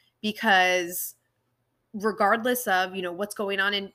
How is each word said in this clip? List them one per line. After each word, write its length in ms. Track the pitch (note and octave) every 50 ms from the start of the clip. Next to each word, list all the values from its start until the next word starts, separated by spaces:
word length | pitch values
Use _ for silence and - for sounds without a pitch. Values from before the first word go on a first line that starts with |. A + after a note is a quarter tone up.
| _ _ _ _
because 920 | - G#3+ G#3+ - A#3 A3 G3 F#3 F3+ F3+ F3+ F3+ F3 F3 F3 - - - - _ _ _ _ _ _ _ _ _ _ _ _ _ _ _ -
regardless 720 | G#3 G3 A3 F#3+ - G#3 G3 A3+ A3+ A3 B3 B3 B3 -
of, 280 | G#3 F#3 F#3 F#3 F#3 F#3
you 60 | F#3+
know, 100 | F3+ F3
what's 240 | F3 F3 G#3 G#3 -
going 240 | - G#3 G3 G3 F#3+
on 140 | G3 G3+ G3+
in 180 | G3+ G3 F#3 -